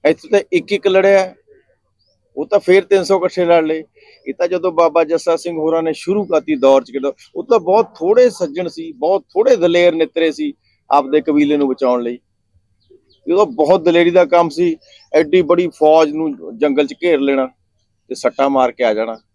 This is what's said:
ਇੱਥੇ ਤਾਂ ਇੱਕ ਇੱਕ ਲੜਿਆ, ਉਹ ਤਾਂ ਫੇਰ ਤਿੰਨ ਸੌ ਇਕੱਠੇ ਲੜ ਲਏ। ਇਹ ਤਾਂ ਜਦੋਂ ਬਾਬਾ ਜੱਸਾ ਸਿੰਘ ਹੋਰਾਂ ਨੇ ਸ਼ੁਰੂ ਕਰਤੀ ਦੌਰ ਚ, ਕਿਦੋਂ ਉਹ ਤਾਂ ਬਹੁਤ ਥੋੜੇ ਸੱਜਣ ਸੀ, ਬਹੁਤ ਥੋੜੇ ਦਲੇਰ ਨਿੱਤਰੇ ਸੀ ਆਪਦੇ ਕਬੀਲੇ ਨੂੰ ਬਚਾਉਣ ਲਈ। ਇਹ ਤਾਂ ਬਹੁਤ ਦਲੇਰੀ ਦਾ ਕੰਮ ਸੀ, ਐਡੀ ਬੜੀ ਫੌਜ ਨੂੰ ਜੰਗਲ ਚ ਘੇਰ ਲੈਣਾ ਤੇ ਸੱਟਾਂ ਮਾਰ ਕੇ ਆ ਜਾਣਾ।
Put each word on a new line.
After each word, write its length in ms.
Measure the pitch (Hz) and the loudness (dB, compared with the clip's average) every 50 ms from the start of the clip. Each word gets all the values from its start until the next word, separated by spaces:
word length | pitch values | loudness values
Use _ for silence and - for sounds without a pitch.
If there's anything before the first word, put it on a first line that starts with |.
| - 151 | 0 0
ਇੱਥੇ 200 | 160 - - - | -2 -2 -4 -2
ਤਾਂ 100 | 226 202 190 _ - | -2 -2 -2 _ -4
ਇੱਕ 180 | 175 - - | -4 -2 -2
ਇੱਕ 160 | 202 190 - | -6 -2 -2
ਲੜਿਆ, 480 | 202 190 190 190 196 196 190 190 185 - _ _ _ _ _ _ _ _ _ _ _ _ _ _ _ _ _ _ _ _ | 0 0 2 2 4 2 2 0 -2 -8 _ _ _ _ _ _ _ _ _ _ _ _ _ _ _ _ _ _ _ _
ਉਹ 80 | 131 156 | -10 -6
ਤਾਂ 140 | - 208 202 | -2 -2 -2
ਫੇਰ 240 | - 175 185 196 185 | 2 4 2 2 4
ਤਿੰਨ 200 | 190 202 190 175 | _ 0 0 2
ਸੌ 160 | 147 196 185 | 0 -2 0
ਇਕੱਠੇ 260 | 175 185 - 185 180 | 0 -4 -2 -2 0
ਲੜ 180 | 170 175 170 160 | 2 2 2 2
ਲਏ। 200 | 156 160 160 156 _ _ _ _ _ _ _ _ | 0 -4 -6 -8 _ _ _ _ _ _ _ _
ਇਹ 60 | 135 135 | -14 -6
ਤਾਂ 140 | - 175 | -4 -4
ਜਦੋਂ 240 | 175 180 180 165 185 | -4 -2 -2 -4 -2
ਬਾਬਾ 320 | 160 165 170 165 147 170 165 | 0 2 0 2 2 0 0
ਜੱਸਾ 320 | 151 165 160 - 175 165 | 0 -2 -4 -2 -2 -4
ਸਿੰਘ 240 | 160 - 175 170 160 | -4 -4 -8 -6 -4
ਹੋਰਾਂ 240 | 156 160 160 165 160 | -2 -2 -2 -2 -2
ਨੇ 100 | 160 151 | -4 -6
ਸ਼ੁਰੂ 320 | - - 170 196 214 202 | -6 -6 -4 -4 -4 -2
ਕਰਤੀ 300 | 175 175 156 - 156 156 | -2 -2 -2 -2 -2 -4
ਦੌਰ 280 | 131 127 135 135 135 123 | 0 4 4 4 4 2
ਚ, 80 | - | -2
ਕਿਦੋਂ 220 | 117 135 131 139 - _ - _ _ | -10 -6 -6 -6 -8 _ -20 _ _
ਉਹ 80 | - - | -12 -2
ਤਾਂ 160 | - 240 226 | 0 0 0
ਬਹੁਤ 260 | 165 175 185 220 226 | 2 2 0 0 0
ਥੋੜੇ 440 | - _ - 165 180 220 240 254 247 | -2 _ -6 -2 2 4 4 4 2
ਸੱਜਣ 380 | - - 185 151 139 175 185 | 2 -2 -8 -8 -6 -8 -8
ਸੀ, 240 | 165 - 165 165 165 | -8 -10 -12 -14 -14
ਬਹੁਤ 300 | 156 120 139 165 190 190 | -10 -6 -2 -2 -2 -2
ਥੋੜੇ 340 | - _ _ 185 226 269 254 | -4 _ _ 0 2 2 2
ਦਲੇਰ 400 | 196 165 175 165 175 175 175 165 | 2 2 0 2 4 2 2 2
ਨਿੱਤਰੇ 360 | 165 160 156 _ 165 165 160 | 0 -4 -4 _ -2 -2 -2
ਸੀ 220 | 147 - 151 147 143 _ _ _ _ _ _ _ | -2 -4 -8 -8 -8 _ _ _ _ _ _ _
ਆਪਦੇ 300 | - 143 135 135 143 156 | 0 0 0 2 -2 -2
ਕਬੀਲੇ 360 | 151 160 147 147 147 143 147 | 0 0 0 0 2 2 0
ਨੂੰ 100 | 143 143 | 0 0
ਬਚਾਉਣ 340 | 135 127 - 139 123 123 123 | -2 -2 -2 -2 -2 -2 -2
ਲਈ। 180 | 120 117 120 120 _ _ _ _ _ _ _ _ _ _ _ _ _ _ _ _ _ _ _ _ _ | -4 -6 -10 -10 _ _ _ _ _ _ _ _ _ _ _ _ _ _ _ _ _ _ _ _ _
ਇਹ 100 | - 170 | -2 0
ਤਾਂ 80 | 190 214 | 0 0
ਬਹੁਤ 360 | - 240 - 156 143 185 185 | 0 0 -2 2 2 2 2
ਦਲੇਰੀ 280 | 156 175 170 170 170 175 | 2 2 2 2 2 4
ਦਾ 160 | 170 180 175 | 4 2 2
ਕੰਮ 240 | 139 175 170 170 165 | 4 2 2 2 0
ਸੀ, 280 | 143 160 180 170 160 - _ _ _ _ _ _ - | -2 -2 -2 -2 -2 -6 _ _ _ _ _ _ 0
ਐਡੀ 280 | 156 165 147 170 185 | 0 0 2 2 0
ਬੜੀ 260 | 175 143 175 170 180 | 2 2 0 0 0
ਫੌਜ 440 | 170 - _ 156 151 156 160 160 151 | -4 -2 _ 2 4 4 4 2 2
ਨੂੰ 460 | 147 156 160 156 139 85 82 85 113 | -2 -6 -6 -6 -8 -10 -14 -18 -6
ਜੰਗਲ 300 | 110 143 147 135 139 147 | -4 -2 0 0 0 -2
ਚ 60 | 139 143 _ - | -2 -4 _ -2
ਘੇਰ 160 | 175 165 139 | 0 0 0
ਲੈਣਾ 300 | 139 139 139 135 131 131 _ _ _ _ _ _ _ _ _ _ _ | 0 0 0 -2 -2 -4 _ _ _ _ _ _ _ _ _ _ _
ਤੇ 80 | _ 131 | _ -16
ਸੱਟਾਂ 340 | - - 123 - - 135 139 | -4 -4 -4 -2 0 -2 0
ਮਾਰ 220 | 139 131 127 123 | 2 0 0 0
ਕੇ 120 | 113 - 123 | -2 -2 -2
ਆ 100 | 113 107 | -2 -2
ਜਾਣਾ। 240 | 107 110 113 113 110 _ _ | -2 -4 -6 -8 -14 _ _